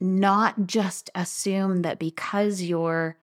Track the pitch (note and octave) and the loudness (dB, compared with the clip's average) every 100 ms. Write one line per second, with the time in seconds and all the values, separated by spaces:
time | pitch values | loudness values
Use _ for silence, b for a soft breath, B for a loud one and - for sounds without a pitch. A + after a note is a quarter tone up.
0 | F#3 F#3+ G3 G3+ A3 A3 F#3 A3 F#3+ - | 0 4 4 4 2 0 0 0 0 -4
1 | - F3+ F3 - G3+ G3 F#3+ F3+ E3+ - | -8 -6 -6 -4 -2 0 2 0 0 -2
2 | D#3+ - - G3+ G#3 F#3+ F3 E3 E3 E3 | -4 -6 -4 0 0 0 -2 0 0 0
3 | D#3+ D#3+ _ | -2 -6 _